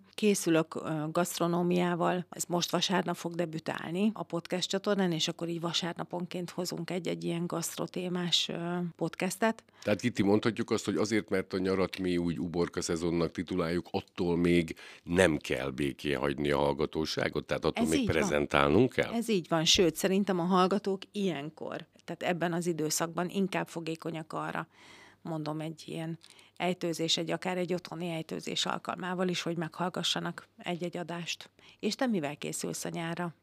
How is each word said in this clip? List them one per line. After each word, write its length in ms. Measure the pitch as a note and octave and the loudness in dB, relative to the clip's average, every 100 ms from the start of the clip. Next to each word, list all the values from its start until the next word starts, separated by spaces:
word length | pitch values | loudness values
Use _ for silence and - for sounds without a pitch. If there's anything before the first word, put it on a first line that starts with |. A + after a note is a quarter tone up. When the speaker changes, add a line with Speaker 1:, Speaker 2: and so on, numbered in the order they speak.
| - | -6
Speaker 1:
Készülök, 600 | - G#3+ G3+ - D#3+ E3 - | 0 2 4 4 4 4 -4
ö, 140 | - D#3 D#3 | -4 -4 -2
gasztronómiával. 1120 | D#3+ F3 - E3+ E3+ F3 F3 F3 F3 F3 F3+ E3+ | 0 0 0 0 2 2 2 2 2 0 0 -4
Ez 140 | - - | -8 -2
most 240 | F3 - | -2 0
vasárnap 440 | F#3+ - F#3 E3+ F3 | 0 2 0 0 -4
fog 200 | E3+ E3+ | -6 -4
debütálni 760 | E3+ D#3+ - - C#3 F3 G#3+ | -4 -4 -6 -6 -4 2 2
a 100 | G3+ | 0
podcast 460 | E3+ E3+ - F#3 - | -4 -4 -2 -4 -2
csatornán, 420 | G3 G#3 G3+ F#3 | -2 0 2 2
és 160 | D#3+ - | 2 -2
akkor 200 | - E3+ | -2 -4
így 100 | E3+ | -4
vasárnaponként 880 | E3 D#3+ E3+ E3+ E3 F3+ F3 F#3 E3+ | -2 -2 -2 -6 -6 -6 -6 -6 -6
hozunk 400 | - F3 E3 E3+ | -6 -6 -6 -4
egy-egy 340 | F3+ E3+ E3+ | -4 -4 -4
ilyen 240 | E3+ E3+ E3+ | -2 -2 -2
gasztrotémás, 1000 | D#3+ E3 - E3+ F3+ F3+ F3+ F3 - - | -4 -4 -4 -6 -4 -4 -2 0 0 0
ö, 280 | E3+ E3+ F3 F3 - | -4 -4 -2 -4 -4
podcastet. 680 | E3 - F#3 - A3+ A3+ _ - | -4 -2 -4 2 0 0 _ -6
Speaker 2:
Tehát, 160 | - - | 0 2
Kitti, 240 | A2+ - | 2 2
mondhatjuk 480 | G2+ G#2+ A#2+ G#2 A2+ | 6 6 4 0 0
azt, 140 | G#2+ - | 0 0
hogy 100 | E2+ | 0
azért, 340 | G2+ G#2+ - | 2 2 2
mert 240 | F#2+ E2 | -2 0
a 40 | G2 | -2
nyarat 400 | F#2 F#2+ F2+ - | 0 2 0 0
mi 180 | F#2 F2 | 0 2
úgy 220 | F2 D#2+ | 2 0
uborka 420 | F2 E2+ F2 - | -2 0 0 0
szezonnak 500 | E2 E2+ E2+ E2+ E2 | -2 0 2 2 0
tituláljuk, 560 | - F2 F2+ E2 F2 - | -2 -2 0 0 0 -2
attól 460 | F#2+ - - F2 E2+ | -6 -4 -2 0 4
még 380 | F2 F2 E2 - - - | 6 6 4 -4 -14 -14
nem 340 | - F2 F2+ D2 | 0 6 6 4
kell 320 | - B1+ C#2 | -2 -2 -2
békén 480 | C2 C#2+ B1 D2+ C2+ | -2 -2 -2 -2 0
hagyni 340 | C#2+ C#2 C#2+ | 0 0 2
a 60 | C#2+ | 4
hallgatóságot? 880 | C#2+ C#2 D2+ D#2+ D#2 - - D2+ - | 2 2 0 -2 -2 0 -2 -2 -2
Tehát 200 | C#2 D#2+ | 0 0
attól 180 | - | 2
Speaker 1:
Ez 60 | A3+ | 2
Speaker 2:
még 100 | C#4 | 2
Speaker 1:
így 60 | A3+ | 2
van. 100 | D#2+ | 2
Speaker 2:
prezentálnunk 800 | D2 D2 C#2+ D2+ C#2+ F2 C3 | 2 2 4 4 6 6 6
kell? 200 | - - | 2 0
Speaker 1:
Ez 160 | A3+ A3+ | 0 0
így 160 | G3+ D#3+ | 0 2
van, 160 | E3 E3 | 2 4
sőt, 300 | - E3+ D#3 | 6 4 4
szerintem 440 | F#3 F#3+ G3+ F#3 | 2 2 2 0
a 40 | |
hallgatók 580 | E3+ F#3 F3+ G3 G3+ F#3+ - | 4 6 6 2 -2 -4 -6
ilyenkor, 720 | G#3 F#3+ D3 D3 - - - - _ - | -2 -2 -2 -6 -10 -10 -10 -12 _ -12
tehát 180 | E3+ | -4
ebben 300 | C3+ F3 E3+ | -2 0 0
az 140 | E3+ F3 | 0 -2
időszakban 640 | D#3+ D#3 - E3 E3 F3 | 0 0 0 -2 -2 -2
inkább 380 | G3 F#3 E3+ E3+ | 0 0 0 -4
fogékonyak 680 | E3+ D#3+ E3 D#3+ D#3+ D#3+ | -6 -6 -6 -6 -8 -6
arra, 340 | D#3+ D#3 D#3+ E3 _ - - - _ | -6 -4 -6 -8 _ -20 -20 -20 _
mondom, 380 | E3+ D#3+ D3+ D3+ | -8 -6 -4 -6
egy 240 | D#3 D#3+ - | -6 -10 -10
ilyen 340 | D#3+ D#3+ E3 - - - - | -8 -8 -8 -12 -20 -16 -4
ejtőzés, 600 | F3 F3 F3 D#3+ E3 - | -2 0 -2 -2 0 0
egy, 140 | E3 | 0
akár 260 | E3+ F#3 F#3 | -2 -2 -2
egy 160 | F3 | -2
otthoni 360 | F3+ - D#3+ F3 | -2 -4 -8 -6
ejtőzés 560 | E3 - F3 - - F3+ | -6 -6 -8 -4 -2 -2
alkalmával 600 | - - F3 F3+ F3+ F#3 | -2 -4 -6 -4 -2 0
is, 140 | E3+ | 0
hogy 160 | E3+ E3+ | -2 -4
meghallgassanak 880 | D#3+ - F3+ - F3 E3+ E3+ F3 - - | -6 -4 -4 -2 -2 -2 -4 -8 -16 -12
egy-egy 400 | - F3 F3 F3 | -6 -4 -4 -6
adást. 520 | D#3+ E3+ E3 - - _ - - | -8 -8 -8 -10 -12 _ -20 -4
És 160 | G#3 - | -4 0
te 100 | C4 | 0
mivel 300 | G3+ C#3+ D3+ | 2 -2 -4
készülsz 480 | D#3 D#3+ F3 E3 E3+ | -6 -6 -6 -4 -6
a 40 | |
nyárra? 460 | E3+ E3 E3+ F3 - | -6 -6 -4 -6 -8